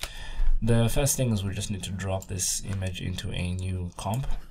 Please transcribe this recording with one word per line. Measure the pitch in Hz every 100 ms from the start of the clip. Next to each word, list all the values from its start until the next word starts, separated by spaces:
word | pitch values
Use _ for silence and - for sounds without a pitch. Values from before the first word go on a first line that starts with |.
| - - - - - -
the | 110 117 113
first | 147 139 -
thing | 123
is | 104
we | 98
just | 98 98
need | 95
to | 90
drop | 95 95 95 -
this | 90 - -
image | - 98 92 87
into | 90 87 -
a | 87 90
new | 90 92 90 90 -
comp, | 98 117 139 - -